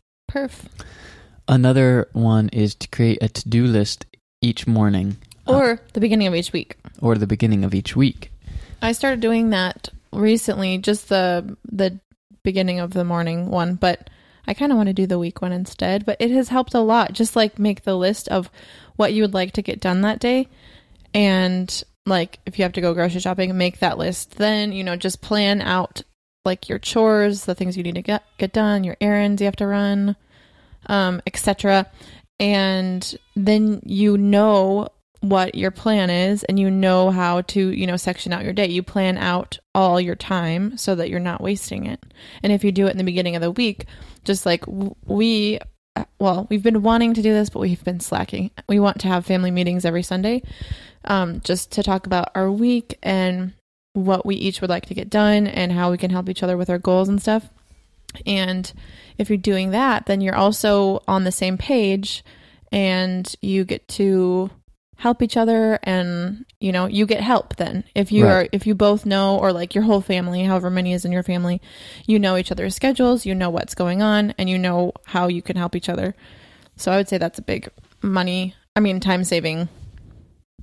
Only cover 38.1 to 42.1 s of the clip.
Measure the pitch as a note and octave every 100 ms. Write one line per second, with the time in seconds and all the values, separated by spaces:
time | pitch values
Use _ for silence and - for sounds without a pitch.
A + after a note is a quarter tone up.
38.1 | F3+ F3+ F3 - F#3+ F#3+ F3 F3+ G3+ F#3+
39.1 | F#3 F3+ F3+ - - _ F#3+ F#3 F3 F3+
40.1 | F3 - F#3 E3+ E3+ G3+ B3 - F3+ E3+
41.1 | F3 F3+ E3+ F#3+ G3+ - - - C4 -